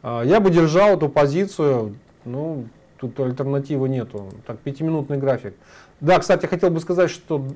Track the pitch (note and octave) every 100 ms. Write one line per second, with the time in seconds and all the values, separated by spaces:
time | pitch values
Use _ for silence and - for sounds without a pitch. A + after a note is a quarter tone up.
0 | B2 A#2 B2 G#3+ G3 E3+ D#3+ E3 G#3 F3+
1 | D3+ D3+ C#3+ D#3+ G3 - D3 B2 G#2+ G#2+
2 | _ _ A#2+ B2+ D#3 D3+ A2+ _ _ _
3 | B2 A2+ B2+ B2 C3+ C#3 C#3 C#3+ C3 C3
4 | A2 G#2 G2 G2+ - A2+ C#3+ C#3 D#3+ D#3+
5 | D3 C#3 C3+ B2 G2+ F#2 _ - _ _
6 | C#3+ F3+ F3+ F#3 - F3 F#3 E3 E3 F3
7 | E3+ - _ D3+ C3+